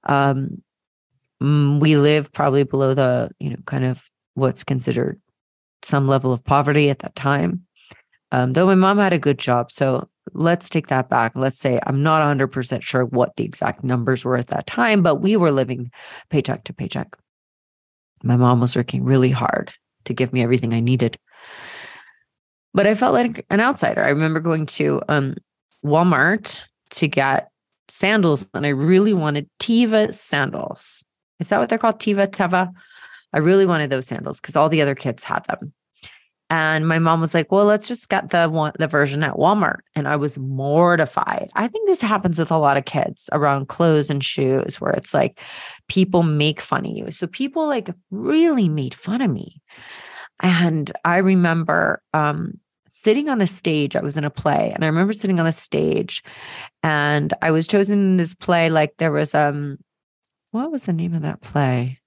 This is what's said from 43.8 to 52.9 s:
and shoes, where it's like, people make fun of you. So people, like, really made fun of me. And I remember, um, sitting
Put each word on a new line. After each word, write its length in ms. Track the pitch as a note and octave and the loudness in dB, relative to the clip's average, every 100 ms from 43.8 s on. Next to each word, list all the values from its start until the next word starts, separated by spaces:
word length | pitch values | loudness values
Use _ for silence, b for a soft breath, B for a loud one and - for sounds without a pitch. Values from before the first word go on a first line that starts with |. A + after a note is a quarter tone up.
| E3+ D#3 C#3+ | 2 4 2
and 120 | C#3+ | -2
shoes, 580 | C3 - C3+ C3 - - | -4 -2 0 0 -2 -4
where 120 | - | -2
it's 220 | - - | -2 -2
like, 260 | C#3+ B2 - B B B B _ | 0 0 -4 B B B B _
people 340 | - F#3 F3+ | 0 2 2
make 380 | E3 D3+ D3+ D3 | 2 2 0 -2
fun 240 | - C#3 | -4 -4
of 80 | - | -4
you. 180 | - - | -8 -8
So 160 | - F3 | -8 -10
people, 400 | - C4+ D#4+ D#4 | -6 -6 -4 -2
like, 240 | C4+ G3+ F3 _ | -4 -6 -14 _
really 580 | F#3+ - D#4 E4 C4+ F#3 | -8 -2 2 2 2 2
made 260 | D3+ C3 | 0 -4
fun 280 | - - A#3 | -8 -6 -2
of 80 | B3 | -2
me. 320 | B2 - - _ B B B B B B _ | -2 -8 -18 _ B B B B B B _
And 520 | F3+ F3 F3 D#3+ C#3+ - | 0 2 2 0 -4 -4
I 120 | E3 F3 | 0 2
remember, 840 | F#3+ F#3+ F3 E3 E3 E3 - - _ | 4 4 4 2 0 2 2 -2 _
um, 460 | D#3 D3+ D3+ E3+ - _ _ | -2 -2 -2 -8 -12 _ _
sitting 400 | _ | _